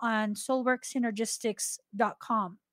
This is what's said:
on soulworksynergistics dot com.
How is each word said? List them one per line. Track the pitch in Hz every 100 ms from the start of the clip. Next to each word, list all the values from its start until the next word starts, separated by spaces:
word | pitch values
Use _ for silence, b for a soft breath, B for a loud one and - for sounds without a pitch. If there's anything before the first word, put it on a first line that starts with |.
on | 233 220 214
soulworksynergistics | 202 - 262 247 247 - 262 233 208 226 - 226 190 - - _ 202
dot | 208 -
com. | - 220 185 196 _